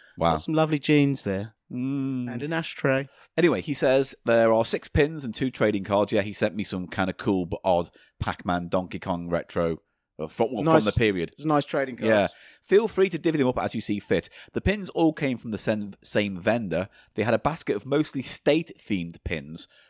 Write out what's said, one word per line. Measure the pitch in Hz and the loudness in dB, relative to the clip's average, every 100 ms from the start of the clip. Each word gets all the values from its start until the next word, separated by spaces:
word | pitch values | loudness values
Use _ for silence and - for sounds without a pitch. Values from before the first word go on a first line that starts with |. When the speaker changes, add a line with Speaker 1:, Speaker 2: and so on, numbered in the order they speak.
| _ - | _ -2
Speaker 1:
Wow. | 82 | 0
Speaker 2:
There's | 78 | 0
some | - | 0
lovely | 156 156 151 | 0 0 0
jeans | - 147 139 135 | 4 4 4 0
there. | 101 95 110 _ - | -2 -4 -6 _ -12
Speaker 1:
Mm. | 127 131 139 135 127 123 | -6 -4 -4 -4 -4 -6
Speaker 2:
And | 123 | -8
an | 147 | -6
ashtray. | 165 165 - 139 135 139 _ _ - | -6 -6 -2 0 0 -2 _ _ 2
Speaker 1:
Anyway, | 170 113 | 2 2
he | 131 | -2
says, | 139 139 135 135 - | 0 2 2 2 -4
"There | 117 117 113 | 2 4 6
are | 113 | 4
six | 117 156 - | 2 -2 0
pins | - 147 160 | 2 2 0
and | 131 | -8
two | - 131 | -4 -4
trading | - 110 104 | 0 0 0
cards." | 95 101 101 | 0 0 2
Yeah, | 107 | 0
he | 104 | 0
sent | 98 104 | -2 -2
me | 92 | -2
some | 95 95 90 | -4 -4 -6
kind | - 92 | -4 -2
of | - | -2
cool | 117 95 87 | 0 0 0
but | - | -2
odd | 95 87 85 _ _ - | 0 0 0 _ _ -8
Pac-Man | - - - 90 87 | -6 -4 -2 -2 -2
Donkey | 95 90 90 | -4 -4 -8
Kong | 98 87 85 | -6 -6 -2
retro, | 85 - 90 85 80 _ _ _ - | -4 -2 -2 -2 -2 _ _ _ -12
uh, | 78 | -8
fro-, | - 113 | -2 -2
well, | 110 | 0
Speaker 2:
Nice. | 160 160 | 4 4
Speaker 1:
from | 107 | 4
the | - | 2
period. | 110 95 82 | 2 2 -4
Speaker 2:
It's | - | -6
nice | 156 147 | -2 0
trading | - 151 131 120 | 0 0 0 0
cards. | 110 | 2
Speaker 1:
Yeah. | 104 92 - - _ | 4 2 -2 -20 _
"Feel | - 190 226 | 2 4 4
free | - 196 | 2 0
to | 165 | 0
divvy | 165 156 | 0 2
them | 127 | 2
up | 120 | 0
as | 87 | -2
you | 113 | -4
see | - 104 | -4 -4
fit. | - 92 - - - | 0 -2 -2 -14 -10
The | - | -4
pins | - 208 185 | -2 -2 -4
all | - 160 | 2 2
came | - 139 117 | 2 -4 -4
from | 120 | -6
the | 101 | -4
sen-, | - 107 101 - | -2 -2 -4 -12
same | - 113 104 92 | -4 -2 0 -2
vendor. | 110 120 98 80 95 _ _ - | 0 0 0 -2 -4 _ _ -4
They | |
had | 110 | 0
a | 113 | 0
basket | 139 160 - | 0 -4 -4
of | - | -4
mostly | 131 143 151 139 - - 151 156 | -2 -2 -2 -4 -6 -2 2 0
state-themed | - - - 98 85 - | 0 -12 -6 -4 -4 -8
pins, | - 82 73 82 - _ | -8 -8 -8 -14 -14 _